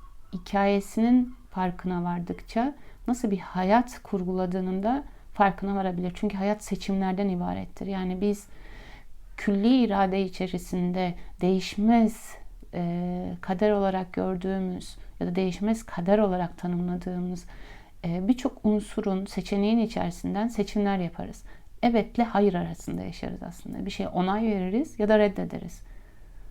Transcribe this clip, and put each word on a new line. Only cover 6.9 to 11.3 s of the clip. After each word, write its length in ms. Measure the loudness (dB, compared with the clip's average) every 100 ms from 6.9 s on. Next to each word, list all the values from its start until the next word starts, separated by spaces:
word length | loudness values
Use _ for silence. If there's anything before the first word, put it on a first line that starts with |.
| 0 2 2 0
ibarettir. 580 | 0 -2 -4 -6 -8 -6
Yani 340 | -2 -2 0
biz 260 | 0 0 -6 -16 -16 -16 -16 -16 -14 -14 -14 -4
külli 440 | 0 4 6 6
irade 380 | 6 4 4 2
içerisinde 920 | 0 -2 -4 -4 -2 0 0 0 0 -2 -8